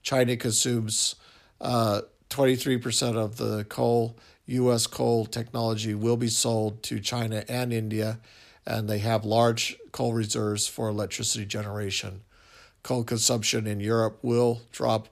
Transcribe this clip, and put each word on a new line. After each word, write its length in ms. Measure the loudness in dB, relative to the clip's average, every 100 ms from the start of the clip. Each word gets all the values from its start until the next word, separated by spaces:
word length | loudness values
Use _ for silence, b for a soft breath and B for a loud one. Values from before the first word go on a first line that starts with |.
China 340 | 2 2 2 2
consumes 760 | 0 0 2 0 0 -2 -2 -4 B B B _
uh, 400 | 0 2 2 0 -4 _ _
twenty-three 500 | 2 4 4 0 0
percent 360 | 0 0 0 0
of 220 | -2 -2
the 260 | -4 -2 -4
coal, 520 | 0 2 4 0 -6 B B -6
U 260 | 2 4
S 140 | 4 0
coal 380 | 0 2 2 0
technology 680 | -6 -6 -2 -2 -2 -4
will 240 | 0 0 2
be 100 | 0
sold 540 | 0 0 0 0 -4
to 160 | -6 -6
China 460 | -4 -4 -2 -4 -4
and 240 | -4 -2
India, 480 | -2 -2 -2 -2 -4 B B B B -6
and 240 | -4 -2
they 80 | 0
have 260 | 2 0
large 540 | 2 4 6 4 -4 -6 -14
coal 200 | -4 -2
reserves 540 | 0 -2 -2 0 0 -4
for 220 | -2 -4
electricity 560 | -2 -4 -4 -4 -4 -4
generation. 760 | -6 -6 -6 -4 -4 -6 -14 -20 B B B B B
Coal 220 | -2 -2
consumption 640 | 0 0 2 2 0 0 -2
in 120 | -2
Europe 380 | 2 2 2 0
will 400 | 0 4 4 2 -8
drop 360 | -2 0 0 -2